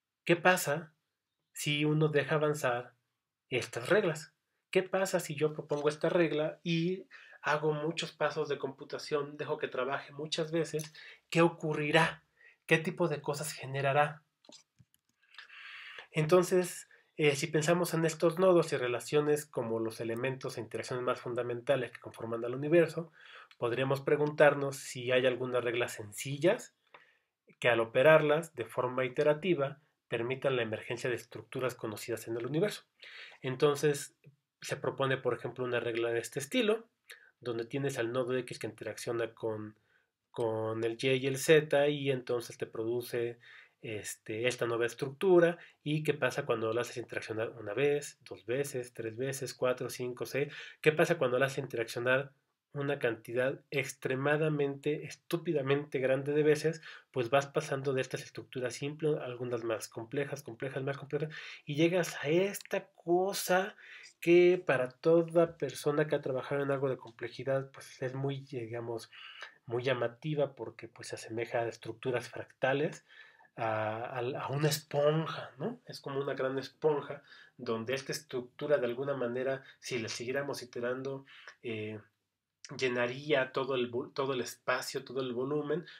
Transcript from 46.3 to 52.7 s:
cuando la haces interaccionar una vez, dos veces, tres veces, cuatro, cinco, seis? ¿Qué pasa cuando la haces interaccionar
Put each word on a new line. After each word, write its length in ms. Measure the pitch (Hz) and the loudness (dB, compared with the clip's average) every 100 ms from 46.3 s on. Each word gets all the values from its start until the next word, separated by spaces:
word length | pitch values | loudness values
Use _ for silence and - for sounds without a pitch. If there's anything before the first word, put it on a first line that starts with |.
| 143 | 0
cuando 300 | 139 113 110 | -2 0 0
la 80 | 117 | 0
haces 160 | 117 123 | -2 -6
interaccionar 540 | 110 110 - 110 117 | -8 -8 -6 -4 -4
una 240 | 113 104 107 | -6 -6 0
vez, 420 | 143 143 - - - | 2 0 -4 -16 -16
dos 200 | 92 - | -12 -4
veces, 480 | 131 139 127 123 - | -2 -2 -6 -8 -8
tres 200 | 113 110 | -8 -4
veces, 380 | 135 135 123 | -4 -4 -6
cuatro, 380 | - 127 123 123 | -2 0 0 -4
cinco, 340 | - 123 123 120 | -6 -6 -6 -4
seis? 260 | 131 151 - - - | -2 -4 -6 -16 0
¿Qué 100 | 151 | 2
pasa 280 | 151 170 165 | 4 4 4
cuando 180 | 127 123 | 2 2
la 80 | 135 | 2
haces 140 | 143 | 0
interaccionar 720 | 123 117 117 123 123 131 139 _ _ _ _ | -6 -4 -4 -2 2 2 0 _ _ _ _